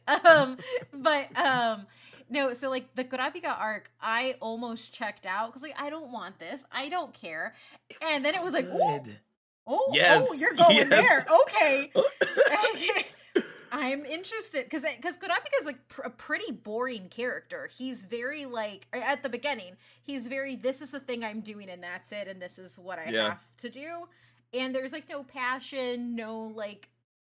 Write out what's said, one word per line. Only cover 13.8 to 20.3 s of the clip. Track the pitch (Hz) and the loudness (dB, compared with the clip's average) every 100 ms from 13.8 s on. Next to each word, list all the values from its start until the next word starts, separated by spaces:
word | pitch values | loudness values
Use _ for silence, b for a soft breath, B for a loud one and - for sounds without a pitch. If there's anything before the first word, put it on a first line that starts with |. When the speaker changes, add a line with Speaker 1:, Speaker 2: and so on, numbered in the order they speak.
| 262 277 285 | -4 -4 -6
Speaker 1:
interested | 320 381 453 - 294 - | -10 -8 -10 -6 -6 -6
'cause, | 294 294 240 | -4 -6 -6
'cause | 330 359 | -8 -6
Kurapika | 370 392 494 539 | -2 -2 0 -2
is, | 294 | -2
like, | - _ | -10 _
pr-, | - | -12
a | 254 | -12
pretty | - - 330 427 | -10 -6 -6 -6
boring | 214 208 220 254 226 185 | -10 -8 -4 -4 -6 -12
character. | - 247 160 - 165 135 | -8 -6 -6 -10 -12 -12
He's | - 262 220 190 | -10 -10 -10 -8
very, | 233 254 302 269 | -8 -6 -8 -8
like, | 233 208 190 - | -6 -8 -8 -12
a-, | 254 | -6
at | 240 277 | -4 -4
the | 262 | -4
beginning, | 240 285 233 180 185 b b | -6 -6 -6 -10 -20 b b
he's | - 277 | -10 -10
very, | 226 | -8